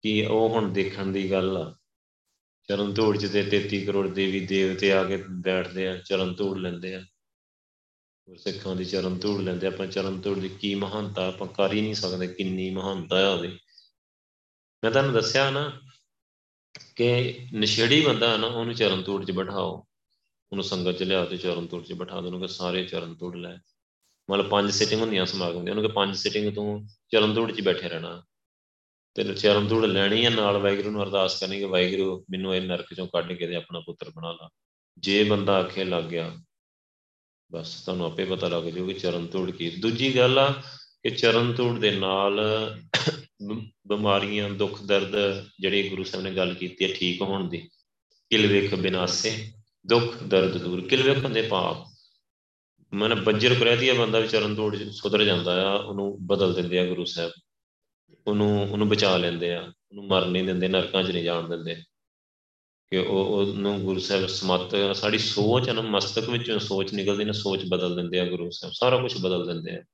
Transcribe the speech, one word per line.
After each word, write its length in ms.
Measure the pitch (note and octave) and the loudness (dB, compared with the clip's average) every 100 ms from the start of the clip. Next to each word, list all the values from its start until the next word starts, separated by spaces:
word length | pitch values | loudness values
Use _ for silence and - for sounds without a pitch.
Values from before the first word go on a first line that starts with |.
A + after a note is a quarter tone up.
ਕੀ 240 | A2 G#2+ G#2+ | 2 2 2
ਉਹ 240 | A2 A2+ | 4 4
ਹੁਣ 240 | A2+ G#2 | 2 0
ਦੇਖਣ 320 | F#2 F#2+ G2+ F#2+ | 0 -2 -2 -2
ਦੀ 260 | F#2+ F#2+ | -2 0
ਗੱਲ 260 | F#2+ F#2+ F#2 | 2 2 0
ਆ? 180 | E2 - _ _ _ _ _ _ _ _ _ | -4 -10 _ _ _ _ _ _ _ _ _
ਚਰਨ 240 | G2+ G2+ | -2 0
ਧੂੜ 240 | G2+ A2 G2 | 2 2 2
'ਚ 80 | G2+ | 2
ਤੇ 180 | G2+ | 0
ਤੇਤੀ 420 | F#2+ G2+ F#2+ G2+ G2 | 2 0 0 -2 0
ਕਰੋੜ 220 | G2 F#2+ | 0 0
ਦੇਵੀ 320 | F#2 F#2+ G2 | 0 0 0
ਦੇਵਤੇ 520 | F#2 G2 F#2+ F#2 G2+ | 0 2 2 2 4
ਆ 120 | F#2+ | 4
ਕੇ 200 | F#2 F#2+ F2+ | 2 -2 -6
ਬੈਠਦੇ 580 | F#2 F2 F#2 E2+ F2+ F#2+ | -6 -2 0 -2 -4 -4
ਆ, 100 | F#2 | -4
ਚਰਨ 360 | - G2 F#2 | -4 -2 -2
ਧੂੜ 240 | F2+ G2+ F#2+ | -2 -2 -2
ਲੈਂਦੇ 380 | F2+ F2 F2+ F#2 | -6 -6 -10 -12
ਆ। 40 | F#2 _ _ _ _ _ _ _ _ _ _ _ _ | -14 _ _ _ _ _ _ _ _ _ _ _ _
ਗੁਰਸਿੱਖਾਂ 460 | F2+ - F#2+ G2 F#2 | -10 -8 -6 -4 -4
ਦੀ 100 | F2+ | -2
ਚਰਨ 340 | G2 F#2 F#2 | -2 0 -2
ਧੂੜ 220 | G2+ G2+ | 0 0
ਲੈਂਦੇ, 260 | F#2 F2+ F#2+ | 0 0 -2
ਆਪਾਂ 200 | F#2 F#2+ | -2 -4
ਚਰਨ 340 | G2 F#2+ F#2+ | -2 -2 -2
ਧੂੜ 180 | G2 G2 | -2 -2
ਦੀ 100 | F#2 | -4
ਕੀ 260 | F#2 G2+ G2 | -4 -4 -2
ਮਹਾਨਤਾ 520 | G2 G#2 G2+ G2 F#2 | -2 -4 -4 -2 -4
ਆਪਾਂ 200 | F2+ F#2+ | -4 -10
ਕਰ 260 | - G2 | 0 2
ਹੀ 80 | G#2 | 2
ਨਹੀਂ 140 | G#2+ G#2 | -2 -2
ਸਕਦੇ, 320 | G2+ F#2 F2+ | -4 -4 -4
ਕਿੰਨੀ 420 | F2+ F#2+ F#2 F#2 | -4 -4 -2 -4
ਮਹਾਨਤਾ 580 | F#2+ F#2+ F#2+ E2 F#2+ G2 | -4 -4 -6 0 2 4
ਆ 60 | |
ਉਹਦੀ। 260 | F#2 E2+ F2+ _ _ _ _ _ _ _ _ _ _ _ _ | 2 -4 -10 _ _ _ _ _ _ _ _ _ _ _ _
ਮੈਂ 80 | A2+ | 2
ਤੁਹਾਨੂੰ 220 | B2 C#3 | 4 4
ਦੱਸਿਆ 360 | A#2 G#2 C3+ C#3 | 2 2 2 2
ਨਾ 320 | C3+ D3 - - _ _ _ _ _ _ _ _ - - - | 0 -4 -8 -20 _ _ _ _ _ _ _ _ -20 -20 0
ਕਿ 440 | A#2+ A#2+ B2 - - A2 | 2 2 0 -4 -10 -2
ਨਸ਼ੇੜੀ 500 | G#2+ G#2+ A#2 D3 D3+ | 0 2 4 4 4
ਬੰਦਾ 320 | A2+ A#2 A2 | 2 2 2
ਨਾ, 100 | A2+ | 0
ਉਹਨੂੰ 280 | A#2+ A#2 A#2 | -2 -4 0
ਚਰਨ 280 | G#2+ F#2+ | 2 2
ਧੂੜ 220 | F#2 G2 F#2+ | -2 -4 -4
'ਚ 60 | |
ਬਿਠਾਓ, 560 | F#2 F#2+ G2 F2+ E2+ - _ _ _ _ _ _ | -4 -4 -4 -4 -6 -14 _ _ _ _ _ _
ਉਹਨੂੰ 120 | G2 | -8
ਸੰਗਤ 280 | F2+ F#2+ F2+ | -4 -2 -2
'ਚ 120 | F2 | -2
ਲਿਆ 220 | F#2 F#2+ F2 | 0 0 0
ਤੇ 120 | F2+ | -4
ਚਰਨ 300 | F2+ E2+ E2+ | -4 -4 -4
ਧੂੜ 160 | F2 | -10
'ਚ 100 | E2+ | -10
ਬਿਠਾ 280 | F#2 F2 F#2 | -12 -10 -8
ਦਿਓ, 40 | F2+ | -8
ਉਹਨੂੰ 160 | F2+ | -8
ਕਿ 60 | F#2 | -8
ਸਾਰੇ 380 | - F2+ F#2 F#2 | -6 -4 -4 -4
ਚਰਨ 300 | F#2 E2 E2 | -6 -8 -10
ਧੂੜ 200 | F2+ F2 | -12 -10
ਲੈ। 220 | F2 F2+ _ _ _ _ _ _ - | -12 -16 _ _ _ _ _ _ -4
ਮਤਲਬ 200 | G2 G2 | 0 2
ਪੰਜ 220 | G2+ G2+ | 2 2
ਸਿਟਿੰਗ 300 | G2+ G#2 A2 | 2 0 2
ਹੁੰਦੀਆਂ 240 | A2+ G#2 F2+ | 0 0 0
ਸਮਾਗਮ 400 | F#2+ F2 E2+ F2 | -2 -4 -4 -4
ਦੀਆਂ, 100 | G2+ | -2
ਉਹਨੂੰ 140 | G#2+ | 0
ਕਿ 60 | G#2 | 2
ਪੰਜ 200 | G2 G2 | 0 0
ਸਿਟਿੰਗ 400 | G#2 G#2 G#2 G#2 | -2 0 -2 -2
ਤੂੰ 320 | G#2 G#2 G#2 _ _ | -4 -6 -10 _ _
ਚਰਨ 220 | A2+ G#2+ | 4 4
ਧੂੜ 180 | G#2+ A2+ | 2 0
'ਚ 100 | G#2 | 0
ਬੈਠੇ 280 | G2 F2+ F2 | 0 0 -2
ਰਹਿਣਾ। 340 | E2 E2+ E2+ - _ _ _ _ _ _ _ _ | -6 -8 -12 -18 _ _ _ _ _ _ _ _
ਤੇ 220 | - G2+ G2 | -6 -4 2
ਚਰਨ 320 | G#2+ G#2 G2+ | 4 6 4
ਧੂੜ 180 | A2+ A2 | 2 4
ਲੈਣੀ 400 | G2 G2 G#2+ A#2+ | 2 2 4 2
ਆ, 40 | |
ਨਾਲ 280 | A2+ G#2 G2+ | 4 2 2
ਵਾਹਿਗੁਰੂ 340 | G2+ G2+ G2+ | 2 0 -2
ਨੂੰ 120 | G#2+ | -2
ਅਰਦਾਸ 360 | G2 G2 F#2+ - | -2 2 0 0
ਕਰਨੀ 200 | F#2+ G2 | -4 -4
ਕਿ 60 | G2+ | 0
"ਵਾਹਿਗੁਰੂ, 600 | F#2 F2+ F#2+ F#2+ F#2 - | 2 2 2 0 -2 -6
ਮੈਨੂੰ 260 | F#2 F#2+ F#2 | -6 -2 -2
ਇਹ 60 | |
ਨਰਕ 240 | F#2 F2 - | -2 -4 -6
'ਚੋਂ 140 | F2+ F2+ | -10 -4
ਕੱਢ 260 | F2 E2+ | -4 -4
ਕੇ 140 | F2 E2+ | -6 -4
ਤੇ 80 | F2 | -6
ਆਪਣਾ 240 | D#2+ E2+ | -8 -12
ਪੁੱਤਰ 300 | E2 E2+ E2+ | -12 -14 -14
ਬਣਾ 220 | D#2+ E2 | -12 -12
ਲਾ।" 180 | E2 E2 _ _ _ _ _ | -12 -16 _ _ _ _ _
ਜੇ 260 | F2 G2+ | 2 4
ਬੰਦਾ 340 | G#2 G#2 F#2+ F#2+ | 6 4 4 4
ਆਖੇ 260 | F2+ - | 2 -2
ਲੱਗ 200 | F#2+ F2 | -2 -2
ਗਿਆ, 340 | E2 E2+ E2 E2+ - _ _ _ _ _ _ _ _ _ _ | -2 -4 -6 -10 -20 _ _ _ _ _ _ _ _ _ _
ਬਸ 300 | E2+ E2 - | -12 -10 -12
ਤੁਹਾਨੂੰ 240 | - F#2 E2+ | -6 -2 -2
ਆਪੇ 200 | E2 F#2 | -2 -4
ਪਤਾ 220 | F#2 F2+ | -2 -2
ਲੱਗ 160 | E2+ | -2
ਜਾਊ 240 | E2 E2+ F#2 | -4 -6 -6
ਕਿ 60 | |
ਚਰਨ 340 | F#2+ F2+ F2 E2+ | -4 -4 -4 -4
ਧੂੜ 240 | F#2+ F2+ | -4 -4
ਕੀ। 180 | F2+ E2+ | -4 -6
ਦੂਜੀ 480 | E2+ A2 A#2 C3+ B2+ | -2 -2 0 0 4
ਗੱਲ 220 | B2 C3 | 4 6
ਆ 120 | C#3 C3+ - - - _ | 4 2 -8 -18 -20 _
ਕਿ 60 | A#2 | -4
ਚਰਨ 440 | B2 A#2 A2+ A#2+ | 2 4 4 2
ਧੂੜ 260 | A#2+ B2 A#2 | 2 0 2
ਦੇ 120 | G#2+ | 0
ਨਾਲ 500 | G2+ F#2+ F#2+ G2+ G2+ G#2+ G#2+ A2 A2 - | 2 0 2 2 2 0 0 -2 -8 -4
<coughs> 340 | - - - - _ G2+ | -2 -2 -4 -12 _ -10
ਬਿਮ-, 180 | A2 G#2+ _ G2 | -8 -10 _ -4
ਬਿਮਾਰੀਆਂ, 600 | G#2 G#2 G2 G2+ G#2 G2+ | 0 4 2 2 -2 -2
ਦੁੱਖ 340 | G2 G#2 - | -2 -2 -4
ਦਰਦ 600 | G2+ G2 G2 G#2 G2+ F#2+ G2 _ | 0 0 2 0 0 0 -8 _
ਜਿਹੜੇ 300 | F#2+ G2 F#2+ | 0 0 0
ਗੁਰੂ 140 | F#2+ | -4
ਸਾਹਿਬ 240 | F#2 F#2 F#2+ | -6 -4 -4
ਨੇ 80 | F#2 | 0
ਗੱਲ 180 | F#2 | -2
ਕੀਤੀ 320 | F2+ F2+ - F#2 | -2 -8 -2 -4
ਹੈ 80 | |
ਠੀਕ 280 | F#2+ F2+ F2+ | 0 -2 -2
ਹੋਣ 280 | G2 G2 F2+ | -2 -2 -4
ਦੀ, 200 | E2+ D#2+ _ _ _ _ _ _ | -6 -10 _ _ _ _ _ _
"ਕਿਲ 180 | A2 G#2 | 4 6
ਵੇਖ 280 | G2+ G2+ G2+ | 6 4 0
ਬਿਨਾਸੇ, 760 | F2 F#2 F2+ - A2 A2 - - _ _ F#2 | 0 0 0 0 -2 -4 -8 -16 _ _ 2
ਦੁੱਖ 360 | A#2 A#2 - | 2 2 -4
ਦਰਦ 340 | - F#2+ F#2 F2 | 2 4 4 0
ਦੂਰ।" 300 | F2 F2+ F2 | -4 -4 0
ਕਿਲ 160 | C3 | 2
ਵੇਖ 140 | C3 C#3 | 4 2
ਹੁੰਦੇ 240 | C3 A2+ | 2 0
ਪਾਪ। 440 | A2+ G2 F2 E2 - _ _ _ _ _ _ _ _ _ _ | 0 0 0 -2 -10 _ _ _ _ _ _ _ _ _ _
ਮਨ 300 | G2+ A2 A2+ | 0 2 2
ਬੱਜਰ 300 | G2 G#2+ B2 | 4 4 6
ਕੁਰੈਤੀਆ 400 | A#2+ A#2 A#2+ C3 | 6 6 4 4
ਬੰਦਾ 260 | A#2+ A2+ A2 | 4 4 2
ਵੀ 80 | A2 | 2
ਚਰਨ 280 | A2+ G#2 G#2 | 2 0 0
ਧੂੜ 200 | G#2+ G2+ | -2 -2
ਚ 80 | |
ਸੁਧਰ 400 | G#2 G#2 G#2 G#2 | -8 -6 0 2
ਜਾਂਦਾ 480 | G#2 F2+ F2 F2+ F#2+ | 4 2 2 2 2
ਆ, 40 | G2+ | 0
ਉਹਨੂੰ 420 | G#2 G2+ G2+ G2+ F2+ | -2 -4 -4 -4 -2
ਬਦਲ 260 | F#2+ F#2+ | 2 4
ਦਿੰਦੇ 260 | F2 F2 F2+ | 2 0 2
ਆ 60 | F2+ | 0
ਗੁਰੂ 200 | F2+ E2+ | 0 -4
ਸਾਹਿਬ, 260 | - E2+ - _ _ _ _ _ _ _ _ - | -4 -6 -8 _ _ _ _ _ _ _ _ -2
ਉਹਨੂੰ, 440 | G#2 G#2 G#2 G2+ | 2 4 2 0
ਉਹਨੂੰ 180 | G#2 G#2 | 2 2
ਬਚਾ 280 | G#2 G2+ F#2 | 4 4 4
ਲੈਂਦੇ 360 | F2 E2+ F2 | 2 0 -2
ਆ, 80 | F2 | -4
ਉਹਨੂੰ 460 | F2 - _ G2+ G2+ | -6 -16 _ -16 0
ਮਰਨ 240 | F#2+ F2 | 2 2
ਨਹੀਂ 120 | F2+ | 0
ਦਿੰਦੇ, 240 | F#2 F2+ F#2 | 0 0 2
ਨਰਕਾਂ 360 | F#2+ F2 F#2+ | 2 0 0
ਚ 80 | F#2 | 0
ਨਹੀਂ 120 | F2+ | -2
ਜਾਣ 260 | E2+ E2+ E2 | -2 -2 -4
ਦਿੰਦੇ। 260 | E2+ E2 E2+ E2 _ _ _ _ _ _ _ _ _ _ | -6 -6 -10 -14 _ _ _ _ _ _ _ _ _ _
ਕਿ 80 | F#2 | -2
ਉਹ, 280 | F2+ F#2+ G2 | 2 0 2
ਉਹਨੂੰ 540 | G2+ G2 G2 G2+ G2+ | 2 0 0 -2 0
ਗੁਰੂ 200 | F#2 F#2+ | 0 -2
ਸਾਹਿਬ 260 | F#2 G2 F#2+ | 0 0 0
ਸਮੱਤ, 680 | - F#2+ F2+ - G2+ G2 G2 | -2 2 2 2 0 0 0
ਸਾਡੀ 220 | G#2+ G#2+ | 0 0
ਸੋਚ 520 | - - G#2 B2 B2+ | 0 2 4 4 2
ਆ 40 | |
ਨਾ, 80 | A2+ | -2
ਮਸਤਕ 480 | A2+ G2+ G2+ - A2+ | 0 0 0 -2 -2
ਵਿੱਚੋਂ 300 | A#2+ A#2+ A2 | -4 -2 -4
ਸੋਚ 340 | G2+ G2 G2 | -2 -2 -2
ਨਿਕਲਦੀ 300 | G#2 G2 G2+ | -2 -2 0
ਨਾ, 80 | G#2 | -2
ਸੋਚ 300 | G#2 G2+ F#2+ F#2 | -2 -2 -2 -2
ਬਦਲ 260 | F2+ F2+ F2 | -2 0 -2
ਦਿੰਦੇ 240 | F2 F2+ | -2 -2
ਆ 60 | F2+ | -2
ਗੁਰੂ 240 | F2+ F2 | -2 -6
ਸਾਹਿਬ, 240 | - F2+ | -8 -12
ਸਾਰਾ 240 | - B2 B2+ | 0 2 2
ਕੁਛ 200 | B2+ - | 0 -2
ਬਦਲ 240 | F#2 F2+ F2 | -2 -2 -2
ਦਿੰਦੇ 280 | E2+ E2 E2+ | -6 -8 -10
ਆ। 80 | - | -14